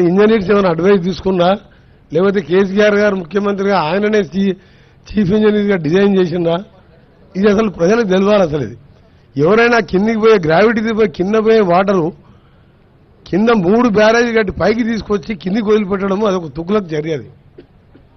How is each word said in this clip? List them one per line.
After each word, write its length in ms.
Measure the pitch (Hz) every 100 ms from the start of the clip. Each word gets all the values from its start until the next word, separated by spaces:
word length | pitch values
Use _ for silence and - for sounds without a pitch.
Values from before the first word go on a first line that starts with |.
| 180
ఇంజనీర్స్ 400 | 180 214 226 180
ఏమైనా 160 | 202 190
అడ్వైస్ 280 | 160 175 202 175
తీసుకున్నా, 420 | 185 190 190 175 202 - _ _ _ _
లేకపోతే 300 | 147 196 202 147
కేసీఆర్ 480 | 180 196 190 208 202
గారు 140 | 208 190
ముఖ్యమంత్రిగా 540 | 165 202 202 202 196 196 156
ఆయననే 340 | 185 208 214 175
చీ-, 240 | 165 196 180 - - - _ -
చీఫ్ 260 | 196 190 214
ఇంజనీర్గా 400 | 214 208 202 196 151
డిజైన్ 300 | 180 202 190
చేసిందా, 360 | 185 175 165 170 208 - - - _ _ - -
ఇది 100 | 208
అసలు 160 | 202 220 160
ప్రజలకు 300 | 170 226 214
తెలవాలి. 300 | 185 196 208 175
అసలు 140 | 147 113
ఇది 100 | 110 - - _ _ _ 135
ఎవరైనా 440 | 151 220 233 233 202
కిందికి 280 | 180 214 226
పోయే 160 | 220 220 156
గ్రావిటీది 460 | 160 214 233 220 214
పోయి 120 | 220 -
కింద 160 | 180 220 214
పోయే 140 | 226 196
వాటరు 340 | 170 196 190 160 - - - _ _ _ _ _ _ _ _ -
కింద 240 | 170 226 233 170
మూడు 220 | 220 247 202
బ్యారేజ్ 320 | 214 233 240 226
కట్టి 160 | 208 -
పైకి 220 | 175 220 233
తీసుకొచ్చి 420 | 226 - 208 202 202
కిందికి 260 | 185 202 208
వదిలిపెట్టడము 540 | 214 202 196 196 190 220
అదొక 180 | 185 165 135
తుగ్లక్ 300 | 170 208 185
చర్య. 220 | 156 156 151
అది 100 | 98 - _ - - _ _ - _